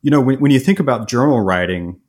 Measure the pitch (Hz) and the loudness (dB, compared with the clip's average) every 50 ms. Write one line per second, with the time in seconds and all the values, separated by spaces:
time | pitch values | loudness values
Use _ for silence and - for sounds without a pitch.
0 | - 147 151 147 127 127 135 131 143 143 139 131 - 190 196 196 165 139 123 110 | 0 2 2 2 2 2 0 0 2 2 2 2 2 0 0 0 0 -2 -2 -2
1 | 113 - - 120 131 147 139 117 104 95 92 90 90 90 92 87 87 87 90 _ | -4 -4 -2 0 0 2 2 0 0 0 0 0 -2 -2 -4 -6 -8 -10 -12 _
2 | _ | _